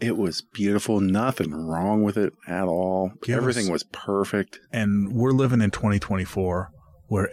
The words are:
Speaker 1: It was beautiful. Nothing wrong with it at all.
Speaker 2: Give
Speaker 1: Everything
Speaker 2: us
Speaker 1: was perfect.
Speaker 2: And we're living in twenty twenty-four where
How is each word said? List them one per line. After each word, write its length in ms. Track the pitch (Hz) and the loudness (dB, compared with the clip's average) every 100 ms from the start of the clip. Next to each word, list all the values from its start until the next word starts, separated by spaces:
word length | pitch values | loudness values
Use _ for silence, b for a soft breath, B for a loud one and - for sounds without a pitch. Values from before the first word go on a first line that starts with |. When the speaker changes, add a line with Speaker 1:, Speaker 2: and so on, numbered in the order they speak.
Speaker 1:
It 160 | 117 - | -2 0
was 260 | 98 78 | -2 -4
beautiful. 580 | - - 101 101 - 107 | -10 -2 2 2 2 2
Nothing 520 | 98 95 127 - 80 | 2 2 2 0 -4
wrong 480 | 76 82 82 95 107 | -4 -4 -2 0 2
with 140 | 104 101 | 2 2
it 160 | 101 - - | -2 -4 -8
at 160 | 87 | -4
all. 480 | 92 85 92 92 95 - | -2 0 0 0 -2 -6
Speaker 2:
Give 140 | - 117 | -4 0
Speaker 1:
Everything 300 | 127 120 98 | 0 0 0
Speaker 2:
us 40 | |
Speaker 1:
was 140 | 82 | -2
perfect. 760 | - - - 101 98 104 95 - _ | -6 -12 -2 0 0 0 -4 -8 _
Speaker 2:
And 400 | 117 104 101 98 | -2 2 2 0
we're 180 | 120 123 | 0 2
living 280 | 131 135 123 | 4 4 4
in 100 | 107 | 2
twenty 300 | - 110 101 | 2 2 0
twenty-four 720 | - 95 92 - 92 90 90 - b b - | 0 -4 -4 -2 -2 -2 -4 -12 b b -4
where 240 | 104 101 | -2 -2